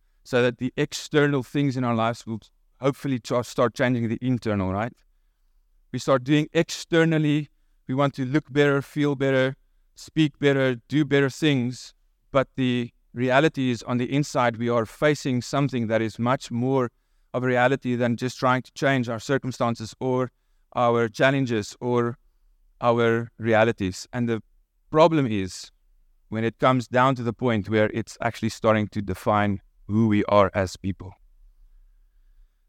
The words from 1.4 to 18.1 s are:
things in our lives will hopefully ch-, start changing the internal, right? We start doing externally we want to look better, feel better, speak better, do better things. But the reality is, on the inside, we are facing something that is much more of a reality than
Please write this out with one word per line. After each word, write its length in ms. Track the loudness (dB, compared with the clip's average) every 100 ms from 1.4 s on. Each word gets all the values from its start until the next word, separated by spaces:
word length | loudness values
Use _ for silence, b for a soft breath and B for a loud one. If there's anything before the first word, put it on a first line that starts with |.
things 340 | -2 -2 -2 0
in 80 |
our 100 | -2
lives 320 | 0 -2 -4 -10
will 140 | -12 _ _ _ -4
hopefully 400 | -4 -2 -4 -6
ch-, 240 | -2 -4
start 300 | -2 0 0
changing 340 | 0 0 0 -2
the 100 | -4
internal, 520 | -2 -2 -2 -2 -2
right? 220 | -2 -6 _ _ _ _ _ _ _ _ _ -12
We 60 | -6
start 260 | 0 0
doing 240 | 2 0 2
externally 1000 | -2 -2 -6 -2 2 4 2 2 0 -4 _ _ _ -6
we 40 | -2
want 180 | -2
to 100 | -2
look 260 | -2 -2 -2
better, 300 | 2 4 2
feel 340 | -2 -2 -2
better, 400 | 0 0 2 0 -2 _ _ _ -20
speak 420 | -8 0 0 2
better, 380 | 2 2 2 -2 -2
do 160 | 0
better 240 | 2 2 2
things. 640 | 0 0 2 -2 -8 -18 _ _ _ _
But 180 | -2 -2 -2
the 340 | -2 -2 -6 _ _
reality 580 | -4 2 4 4 2 -2
is, 120 | -2
on 160 | -2 -4
the 120 | 0
inside, 460 | -2 -2 0 0 0
we 140 | 0
are 160 | 0 -2
facing 560 | 0 0 0 -2 -2
something 460 | -2 -2 0 -2 0
that 120 | 0
is 180 | -2 -2
much 320 | -2 -2 -4
more 400 | -4 0 0 -2 _ _ _ _
of 100 | -4
a 20 | 0
reality 480 | 2 2 0 -2
than 220 | -2 0